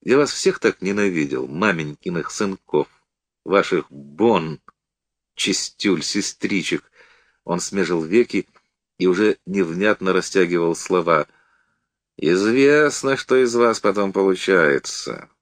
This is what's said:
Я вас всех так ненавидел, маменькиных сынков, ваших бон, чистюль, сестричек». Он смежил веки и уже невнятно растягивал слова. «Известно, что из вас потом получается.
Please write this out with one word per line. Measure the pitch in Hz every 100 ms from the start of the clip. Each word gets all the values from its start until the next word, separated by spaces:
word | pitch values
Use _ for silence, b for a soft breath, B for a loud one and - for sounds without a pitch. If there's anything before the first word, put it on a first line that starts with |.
Я | - 135
вас | 143
всех | - 190 185
так | 113 -
ненавидел, | 92 101 101 87 71 67 65
маменькиных | 73 107 85 78 73 95 87 76
сынков, | - 104 95 _ 76 69 _ _ _ _ _
ваших | - 95 - 90 73
бон, | 71 71 73 113 104 80 76 - _ _ _ _ _ _
чистюль, | - - 92 - _ 104 87
сестричек». | - 101 98 - 98 101 80 78 _ b b b b b
Он | - 87
смежил | - 98 85 87
веки | 80 104 120 101 - _ _ _ _ _
и | 90
уже | 92 107 - -
невнятно | 98 87 85 104 101 95
растягивал | 92 - 98 90 87 82 82
слова. | - 92 85 82 76 _ _ _ _ _ _ _ _ _
«Известно, | 78 90 104 123 139 147 151 - 135 135
что | - 131
из | 123
вас | 120 120 110
потом | 104 98 98
получается. | 95 98 92 - 95 78 67 - - - 50 - _